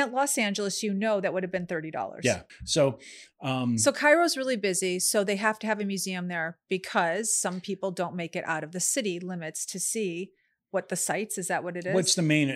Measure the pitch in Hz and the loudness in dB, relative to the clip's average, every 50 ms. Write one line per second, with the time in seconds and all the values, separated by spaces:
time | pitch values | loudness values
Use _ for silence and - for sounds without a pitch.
0 | 285 226 247 262 285 285 - - 220 202 196 214 202 196 180 - 220 208 196 196 | 2 2 2 0 0 2 2 0 0 0 0 -2 -2 -2 -2 -2 -2 -2 0 0
1 | 220 220 214 196 185 170 165 185 185 180 190 180 175 - 180 160 156 156 - 123 | 0 2 2 2 0 0 0 -2 -2 -2 -4 -4 -4 -2 -4 -4 -4 -6 -6 -6
2 | 98 - - - - 123 98 90 - - - - - - - 160 139 135 117 - | -6 -6 -4 0 2 2 2 0 -2 -16 -18 -12 -4 0 4 4 4 4 2 -2
3 | - - - - - - _ - - 131 131 131 123 120 117 110 - 285 - - | -12 -18 -18 -20 -20 -20 _ -8 -4 -2 -2 0 2 2 2 4 4 2 2 4
4 | 285 294 294 339 349 311 - 269 262 262 254 202 208 196 180 175 190 185 180 185 | 6 6 6 6 6 4 2 0 0 -2 0 0 0 0 0 2 0 0 0 0
5 | - - - 208 196 202 202 196 220 214 220 - 214 220 214 208 208 196 196 185 | 0 2 2 2 2 2 0 2 2 0 0 0 -2 -2 -2 -2 -2 -2 -2 -4
6 | - 190 185 180 180 180 175 165 160 165 165 _ _ - 190 185 - - - 208 | -4 -4 -4 -4 -4 -4 -4 -4 -4 -4 -6 _ _ -4 -2 -2 -2 0 2 2
7 | 175 165 165 208 233 - - - - 185 180 185 - 202 190 180 196 196 175 190 | 2 2 2 0 0 0 0 0 0 -2 -4 -4 -6 -6 -6 -4 -4 -4 -2 -2
8 | 175 165 165 180 170 160 - 175 - - 165 156 151 156 175 180 - - - 277 | -2 -2 -2 -4 -6 -4 -6 -6 -4 -2 -4 -4 -4 -6 -4 -2 0 0 0 0
9 | 214 196 170 175 180 180 185 170 160 156 151 - - - - 185 - - - 226 | 0 0 -2 -4 -6 -6 -8 -6 -8 -8 -8 -8 -8 -6 -6 -6 -4 -4 -2 -2
10 | 208 180 165 175 196 - _ _ _ _ _ _ _ _ - 185 180 - 185 - | -2 -2 -2 -4 -8 -10 _ _ _ _ _ _ _ _ -4 -4 -2 -2 -4 -2
11 | - - 156 185 214 214 - 202 170 - 180 143 165 180 175 180 175 180 185 190 | -2 -2 -2 -2 -2 -4 -6 -6 -4 -2 -2 -2 -2 -4 -6 -4 -2 2 2 2
12 | 170 - - 185 165 151 151 151 147 135 131 | 4 4 4 4 4 6 6 6 4 4 0